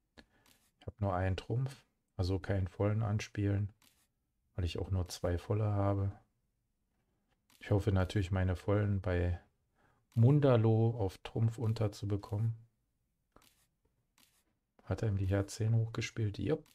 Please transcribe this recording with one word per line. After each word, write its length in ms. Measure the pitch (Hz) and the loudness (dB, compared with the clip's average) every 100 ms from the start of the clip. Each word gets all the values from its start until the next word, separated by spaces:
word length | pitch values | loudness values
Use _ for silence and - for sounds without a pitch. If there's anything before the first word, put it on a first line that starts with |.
| _ - - _ _ _ _ _ | _ -20 -20 _ _ _ _ _
Ich 80 | - | -16
hab 140 | - | -4
nur 140 | 98 | -2
einen 200 | 90 92 | 0 0
Trumpf, 520 | 92 - 117 135 - _ _ _ - | -2 -2 -4 -4 -6 _ _ _ -4
also 200 | 90 95 | 0 0
keinen 300 | - 98 95 | 0 -2 -2
vollen 340 | - 101 107 | 0 0 0
anspielen, 720 | 107 107 - - 101 101 104 - _ _ _ _ _ _ _ | 0 -2 -4 -2 0 0 -2 -6 _ _ _ _ _ _ _
weil 120 | - 87 | -4 -4
ich 120 | - | -2
auch 120 | 87 | -2
nur 180 | 95 87 | -2 -2
zwei 300 | - 90 87 | -4 -2 -2
volle 260 | - 107 | -2 0
habe. 480 | 104 101 101 98 98 - _ _ _ _ _ _ _ _ _ _ _ _ _ _ | 0 2 0 0 -2 -4 _ _ _ _ _ _ _ _ _ _ _ _ _ _
Ich 100 | - | -2
hoffe 220 | 104 98 | 0 2
natürlich, 380 | 95 90 107 90 | 2 2 0 0
meine 260 | 95 92 87 | 0 0 0
vollen 440 | - 101 104 98 | 0 0 2 0
bei 420 | 92 90 87 87 _ _ _ _ _ _ _ | 0 0 0 -2 _ _ _ _ _ _ _
Mundalo 880 | 117 120 147 139 120 113 110 113 117 | 4 6 6 6 4 4 4 2 0
auf 160 | 98 - | -4 -6
Trumpf 340 | - 117 113 113 | -10 -2 -2 0
unterzubekommen. 960 | 110 113 107 - 101 104 - 104 113 113 - _ _ _ _ _ _ _ _ _ _ _ _ _ _ _ _ _ _ _ _ _ | -4 0 -2 -4 -4 -4 -4 -4 -4 -4 -12 _ _ _ _ _ _ _ _ _ _ _ _ _ _ _ _ _ _ _ _ _
Hat 160 | - 92 | -6 -2
er 80 | 113 | 0
ihm 80 | 98 | 0
die 120 | 95 | 0
Herz 260 | 98 98 | 0 -2
zehn 200 | - 110 | -2 0
hochgespielt? 640 | 113 113 113 110 - 107 101 | 2 0 -4 -6 -4 -4 -2
Jupp. 260 | 95 160 - | -2 -2 -4